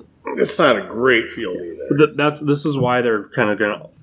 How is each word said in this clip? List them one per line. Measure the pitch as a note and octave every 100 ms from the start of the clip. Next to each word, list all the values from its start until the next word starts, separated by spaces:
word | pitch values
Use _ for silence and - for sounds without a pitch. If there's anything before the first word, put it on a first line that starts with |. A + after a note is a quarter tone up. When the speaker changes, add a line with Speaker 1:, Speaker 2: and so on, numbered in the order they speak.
| - _ - -
Speaker 1:
It's | C#3+ -
not | D3 G#2
a | F#2
great | A2 B2+ A#2 A2+
field | B2 G2 E2
either. | - - - C#3+
Speaker 2:
Th-, | D3+ C3+
that's, | D3 D3
this | D3 C#3+
is | D#3 C#3
why | B2 B2
they're | A#2+ G#2+
kinda | F#2+ - G#2+ G2+
gonna | G#2 G2+ - _